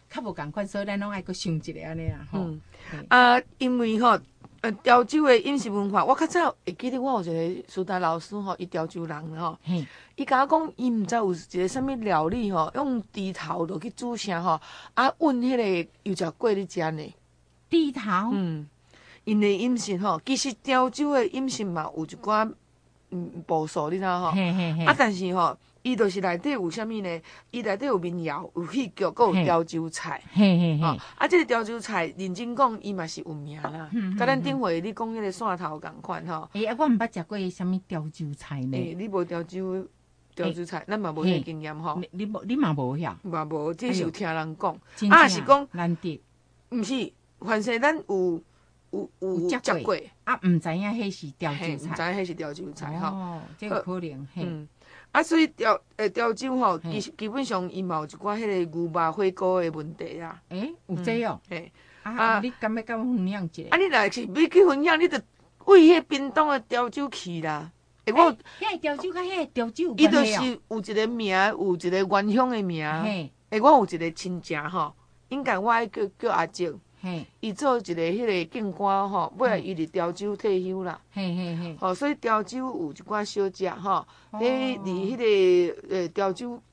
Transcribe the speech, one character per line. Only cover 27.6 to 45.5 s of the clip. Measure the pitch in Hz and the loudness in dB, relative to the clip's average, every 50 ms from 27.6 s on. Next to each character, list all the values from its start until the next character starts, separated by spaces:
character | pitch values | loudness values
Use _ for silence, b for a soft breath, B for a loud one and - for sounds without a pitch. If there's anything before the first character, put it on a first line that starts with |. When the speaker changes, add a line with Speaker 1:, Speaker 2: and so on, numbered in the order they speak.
| 220 | -4
Speaker 2:
内 | 214 196 | -2 -2
底 | 202 269 | -2 0
有 | 277 226 | 0 0
民 | 180 170 175 175 175 165 | 0 0 -2 -4 -4 -4
谣， | 156 143 160 202 - - | -4 -6 -6 -8 -10 -8
有 | 170 175 | -8 -6
戏 | 151 190 277 247 185 - | -4 -4 -4 -4 -4 -2
剧， | - 190 165 | -2 -2 0
搁 | - - 240 196 175 | 2 4 4 6 6
有 | 185 165 | 4 4
潮 | 180 170 165 170 | 4 4 2 2
州 | 165 170 160 165 160 | 0 -4 -6 -6 -6
菜。 | - - - 160 139 - - - - | -8 -8 -8 -8 -10 -10 -10 -2 4
Speaker 1:
嘿， | 190 208 190 175 | 6 6 8 8
嘿， | 175 175 165 156 | 6 4 4 4
嘿。 | 147 165 | 2 2
Speaker 2:
吼， | 165 123 - B B B | 2 0 -2 B B B
啊， | B - | B 2
这 | 302 359 339 285 | 4 4 4 4
个 | 220 | 4
潮 | 240 233 220 | 0 0 -2
州 | 214 233 233 | -4 -8 -8
菜， | - 220 214 180 165 147 - | -6 -4 -2 -2 -2 -4 -4
认 | 180 190 185 180 | -6 -6 -6 -6
真 | 202 240 240 240 | -6 -6 -4 0
讲， | 254 269 240 220 - | 2 2 2 2 -2
伊 | - 208 196 | -8 -8 -6
嘛 | 180 165 | -6 -6
是 | 160 - - | -8 -10 -12
有 | - - 156 | -12 -12 -12
名 | 147 143 147 151 156 | -12 -12 -12 -12 -10
啦。 | 151 151 151 160 156 151 | -10 -10 -10 -10 -10 -6
Speaker 1:
嗯， | 208 233 196 185 190 | -4 -4 -2 -2 -2
嗯， | |
Speaker 2:
甲 | 208 240 | 0 2
咱 | 262 269 262 | 2 2 2
顶 | 269 277 269 262 | 0 -2 -2 0
回 | 233 180 165 165 | 0 0 0 0
你 | 175 220 196 | -2 -4 -6
讲 | - 233 226 | -6 -6 -6
迄 | 226 220 | -6 -6
个 | 208 190 | -6 -6
汕 | 185 - 226 208 180 | -6 -4 -4 -4 -2
头 | 175 180 151 156 151 | -4 -6 -8 -8 -10
共 | 170 151 - - | -12 -14 -16 -12
款 | 156 - 175 160 165 | -10 -8 -8 -8 -8
吼。 | 175 160 156 - - - | -8 -8 -8 -8 -8 -6
Speaker 1:
诶， | 202 220 | -4 -4
啊， | 214 240 | -4 -2
我 | 247 311 | 0 2
毋 | 294 | 2
捌 | 233 196 233 226 | 4 2 0 -2
食 | - 180 165 | -4 -6 -8
过 | - 208 202 190 180 | -6 -6 -6 -6 -6
啥 | 180 - 185 | -6 -4 -2
物 | 185 185 185 - - | -2 -2 -2 -4 -6
潮 | 185 156 151 156 | -8 -8 -8 -8
州 | - - 160 147 143 | -8 -8 -8 -8 -10
菜 | - - - 147 135 | -10 -12 -10 -8 -6
呢。 | 127 131 135 | -4 -4 -4
Speaker 2:
诶， | 127 117 - 165 | -4 -4 -6 -6
你 | 180 208 | -8 -8
无 | 214 196 180 175 | -4 -2 -2 -2
潮 | 175 175 170 | -2 -4 -6
州， | 165 170 185 185 190 185 185 190 185 - _ _ _ _ _ _ _ _ _ | -8 -8 -8 -6 -6 -4 -6 -6 -8 -10 _ _ _ _ _ _ _ _ _
潮 | - 175 185 | -4 -4 -4
州 | 160 175 175 | -4 -6 -8
菜， | 165 175 156 | -8 -10 -10
Speaker 1:
嘿。 | - - | -8 -6
Speaker 2:
咱 | 208 220 | -6 -4
嘛 | 196 165 | -4 -4
无 | 151 156 165 | -2 0 2
迄 | 185 175 147 | 2 2 2
个 | 131 | 0
经 | 165 160 156 | -4 -8 -10
验 | 156 151 151 | -10 -10 -10
吼。 | 151 165 165 151 | -8 -6 -6 -6
Speaker 1:
嘿。 | 180 180 - | -6 -8 -8
你， | - 180 214 | -8 -8 -6
你 | 208 | -6
无， | 214 - - | -6 -8 -6
你 | 202 254 | -4 0
嘛 | 302 262 165 | 2 2 2
无 | 151 139 131 123 139 160 | 2 0 0 -2 -2 -2
晓。 | 170 131 85 - - | -4 -6 -6 -8 -8
Speaker 2:
嘛 | 185 165 156 156 | -6 -6 -4 -4
无， | 151 160 147 147 165 170 | -4 -4 -4 -4 -4 -4
这 | 165 - 190 | -4 -2 -2
是 | 190 180 165 | 0 0 -2
有 | 165 | -2
听 | 160 - 202 165 | -4 -4 -4 -4
人 | 160 156 156 160 156 - | -4 -4 -4 -6 -6 -4
讲。 | - 170 156 - - B B B | -2 -2 -2 -4 -10 B B B
Speaker 1:
哎 | 208 | 4
呦。 | 202 | 8
Speaker 2:
啊， | 247 330 302 | 8 8 8
是 | 226 180 170 | 8 4 2
讲 | 135 | 4
Speaker 1:
真 | 262 | 4